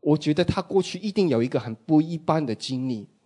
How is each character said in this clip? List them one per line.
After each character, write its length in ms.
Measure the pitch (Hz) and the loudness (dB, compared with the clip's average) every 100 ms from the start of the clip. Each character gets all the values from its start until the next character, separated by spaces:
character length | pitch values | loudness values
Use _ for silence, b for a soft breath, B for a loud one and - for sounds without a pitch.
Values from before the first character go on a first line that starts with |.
我 160 | 151 151 | 2 2
觉 160 | - | 2
得 120 | 185 | 0
他 180 | 170 - | 0 0
过 180 | 180 190 | 0 0
去 180 | 185 180 | 0 -6
一 100 | 214 | -4
定 180 | 196 180 | 0 2
有 140 | 120 | 2
一 60 | 123 | 0
个 100 | 135 | -2
很 160 | 117 | -4
不 260 | 110 - 156 | -12 2 2
一 160 | 160 170 | 2 -4
般 280 | 165 160 | -2 -2
的 100 | 143 | -2
经 340 | 107 - 131 131 | -6 -6 -6 -4
历。 200 | 113 101 _ | -6 -8 _